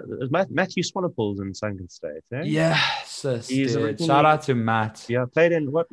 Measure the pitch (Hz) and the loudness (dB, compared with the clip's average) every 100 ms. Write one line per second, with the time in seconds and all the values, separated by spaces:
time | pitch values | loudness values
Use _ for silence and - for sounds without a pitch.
0 | - - 127 160 190 127 185 - 170 196 | -4 -6 -2 0 0 0 -2 -2 -4 -2
1 | 175 - 107 98 98 92 107 95 90 - | -4 0 -2 -2 -6 -6 -6 -6 -12 -12
2 | 80 76 - 127 151 156 160 151 - - | -10 -10 -10 -6 -2 2 2 2 0 -2
3 | - - 139 117 - 131 135 113 110 - | -8 -8 -4 -4 -2 0 2 2 0 0
4 | 165 139 156 156 - 123 113 113 110 - | 2 6 6 4 2 0 2 2 0 -4
5 | - 120 123 156 170 170 143 156 170 | -4 -2 0 4 4 4 0 -2 -2